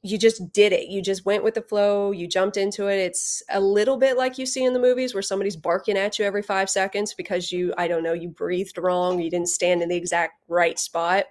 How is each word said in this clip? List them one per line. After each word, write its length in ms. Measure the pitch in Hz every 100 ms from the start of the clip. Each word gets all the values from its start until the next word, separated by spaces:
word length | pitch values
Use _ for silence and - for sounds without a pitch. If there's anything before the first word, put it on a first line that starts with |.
you 160 | 196 208
just 340 | 226 220 180
did 220 | - 208
it. 140 | 208 -
You 120 | 196
just 240 | 185 190
went 180 | 196 202
with 120 | 220
the 80 | 220
flow. 500 | - 208 202 202 202
You 160 | 196 175
jumped 300 | 185 190 202
into 300 | 196 202 196
it. 100 | 196
It's 440 | 180 180 - - -
a 120 | 196
little 360 | 196 208 220 262
bit 220 | 262 247
like 180 | 262 262
you 80 |
see 180 | 262 262
in 120 | 254
the 40 | 254
movies 360 | 247 254 254
where 80 | 202
somebody's 340 | 196 196 196 165
barking 400 | 170 180 185 202
at 220 | 202 214
you 60 | 202
every 160 | 202
five 260 | 208 190 196
seconds 460 | 202 190 196 208
because 360 | - - 180 175
you, 220 | 180 180 165
I 100 | 170
don't 140 | 170
know, 80 | 165
you 160 | 170 170
breathed 480 | 156 175 180 190 -
wrong, 420 | 180 180 180 180
you 120 | 165
didn't 180 | 175 170
stand 340 | - 180 175
in 60 | 170
the 80 | 175
exact 380 | 175 170 165 _ _
right 300 | 170 170 170
spot. 460 | - 170 170 190 202